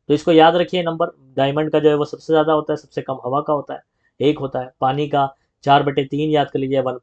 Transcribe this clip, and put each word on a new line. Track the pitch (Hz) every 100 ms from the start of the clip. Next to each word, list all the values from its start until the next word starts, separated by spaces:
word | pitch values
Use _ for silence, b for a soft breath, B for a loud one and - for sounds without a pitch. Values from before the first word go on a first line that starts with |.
| -
तो |
इसको | 147 -
याद | 160 160 175
रखिए | 170 185
number, | 165 165 170 - 135 131
Diamond | 139 147 156
का | 151
जो | 151
है |
वो | 147
सबसे | 147 - -
ज़्यादा | 160 151
होता | 151 151
है, | 151
सबसे | - -
कम | 135 131 123
हवा | 139
का | 147
होता | 147 135
है, | 135 _ _ _ -
एक | 135 151
होता | 139 135
है, | 127 -
पानी | 135 143 147
का | 143 139 - _ _
चार | 143 139
बटे | 139 143
तीन | 135 143 156
याद | 151 139
कर | 143
लीजिए, | 135 135
वन | 127 123